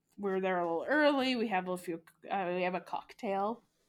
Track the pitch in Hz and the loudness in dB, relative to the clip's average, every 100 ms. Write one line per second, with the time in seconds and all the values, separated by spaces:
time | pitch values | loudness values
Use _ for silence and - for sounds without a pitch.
0 | _ - 202 190 190 180 175 165 - 302 | _ -6 -2 0 2 2 2 0 2 4
1 | 294 277 262 247 220 185 185 180 180 165 | 4 4 2 0 2 0 0 -4 -4 -8
2 | - _ - 196 175 180 180 180 175 175 | -10 _ -6 -2 0 0 0 -2 -4 -8
3 | - - 214 196 208 233 _ _ | -8 -8 -4 -2 -2 -4 _ _